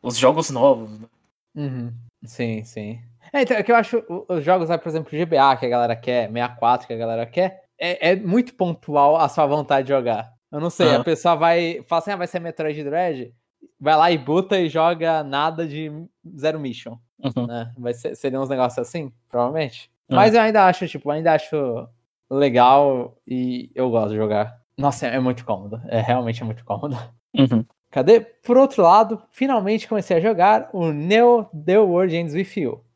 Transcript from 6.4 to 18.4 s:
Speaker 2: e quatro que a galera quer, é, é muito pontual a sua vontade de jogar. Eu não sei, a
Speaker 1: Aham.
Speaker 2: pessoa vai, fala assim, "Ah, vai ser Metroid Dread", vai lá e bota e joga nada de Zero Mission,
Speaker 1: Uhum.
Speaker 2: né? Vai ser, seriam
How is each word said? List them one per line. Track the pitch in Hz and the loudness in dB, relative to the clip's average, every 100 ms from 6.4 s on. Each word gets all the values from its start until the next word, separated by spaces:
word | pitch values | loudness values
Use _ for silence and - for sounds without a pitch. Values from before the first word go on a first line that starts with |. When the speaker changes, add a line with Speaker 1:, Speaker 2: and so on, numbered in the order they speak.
| 120 | -6
Speaker 2:
e | 120 | -2
quatro | 117 123 - | 0 0 -4
que | |
a | 117 | -8
galera | 113 113 117 | -6 -6 -6
quer, | - 185 185 _ _ | -2 -4 -4 _ _
é, | 165 175 165 | -6 -2 0
é | 190 | 0
muito | 208 214 247 | 0 -2 -2
pontual | _ 180 160 - 143 143 160 | _ -4 -4 -4 2 4 4
a | 151 | 0
sua | - 147 | 0 0
vontade | 147 143 139 131 | 0 0 -2 0
de | |
jogar. | 139 120 110 113 _ _ | -2 0 -4 -6 _ _
Eu | 147 | -8
não | 170 | -8
sei, | - 165 | 0 2
a | |
Speaker 1:
Aham. | 147 | 2
Speaker 2:
pessoa | - 160 175 | 0 -2 0
vai, | 160 165 170 170 170 - | 2 2 2 0 -6 -4
fala | - | -4
assim, | 180 | -4
"Ah, | 196 | -8
vai | 175 | -6
ser | 180 | -8
Metroid | 170 165 156 151 | -10 -6 -6 -6
Dread", | 143 156 180 139 123 _ _ _ _ _ | -6 -4 -2 -4 -10 _ _ _ _ _
vai | 139 156 | 2 4
lá | 170 | 4
e | 165 | 2
bota | 131 165 190 196 | 0 -2 0 -2
e | 165 | 0
joga | 156 165 170 165 160 | 0 0 0 -2 -2
nada | 143 139 156 160 165 | -2 -2 -2 -2 -8
de | 147 156 151 170 _ 165 170 | -8 -12 -14 -18 _ -20 -4
Zero | 151 156 | -4 -4
Mission, | 139 113 - 120 _ _ | -8 -10 -14 -18 _ _
Speaker 1:
Uhum. | 135 123 120 | -8 -6 -6
Speaker 2:
né? | 117 117 120 | -8 -12 -10
Vai | 120 | -8
ser, | 120 - | -8 -8
seriam | - 135 131 | -8 -6 -6